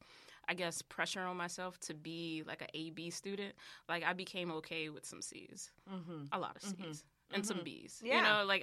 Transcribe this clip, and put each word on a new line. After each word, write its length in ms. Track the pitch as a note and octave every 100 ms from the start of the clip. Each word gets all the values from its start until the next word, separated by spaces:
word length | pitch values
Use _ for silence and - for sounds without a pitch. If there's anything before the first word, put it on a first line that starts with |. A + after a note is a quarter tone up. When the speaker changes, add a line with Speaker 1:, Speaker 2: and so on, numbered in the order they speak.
| - - - - -
Speaker 1:
I 60 | F3
guess, 260 | F3 -
pressure 400 | - - E3 G3+
on 160 | F#3 F3+
myself 420 | F3 - F3+ F3
to 120 | -
be, 500 | D#3 D#3 E3 E3+ D#3+ D#3
like, 160 | D#3+
a 40 | - D#3
A 120 | E3
B 200 | D#3+ E3+
student. 420 | E3+ G3 G3 G3+ - - - -
Like, 160 | E3+
I 100 | E3
became 380 | F3+ F#3 F#3+ F3
okay 360 | D#3+ D#3+ D#3+ D#3
with 160 | D3+ -
some 160 | -
C's, 500 | - - - - - - -
Speaker 2:
Mm-hmm. 320 | F#3+ E3 D#3+ C#3+
Speaker 1:
a 80 | F#3+
lot 160 | D#3 -
of 80 |
Speaker 2:
Mm-hmm. 200 | G3+ F#3 F3
Speaker 1:
C's. 120 | D#3 - _ -
And 120 | G3
some 140 | G#3 F#3+
Speaker 2:
Mm-hmm. 60 |
Speaker 1:
B's. 380 | - - - - A3+
Speaker 2:
Yeah. 120 | D4+
Speaker 1:
You 40 |
know, 220 | D4+ G#3 G3+
like, 160 | G3